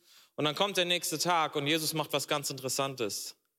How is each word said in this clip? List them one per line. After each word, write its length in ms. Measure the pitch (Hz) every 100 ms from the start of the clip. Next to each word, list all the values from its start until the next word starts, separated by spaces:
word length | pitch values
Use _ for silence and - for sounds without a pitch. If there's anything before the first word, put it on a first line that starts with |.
| _ - - -
Und 80 |
dann 100 | 147
kommt 220 | 147 202 190
der 80 |
nächste 340 | 175 175 - 151
Tag 380 | 170 170 151 151
und 100 | 143
Jesus 280 | 160 151
macht 180 | 160 147
was 160 | 143 -
ganz 200 | 151 143
Interessantes. 840 | 135 127 - 139 131 104 - - - _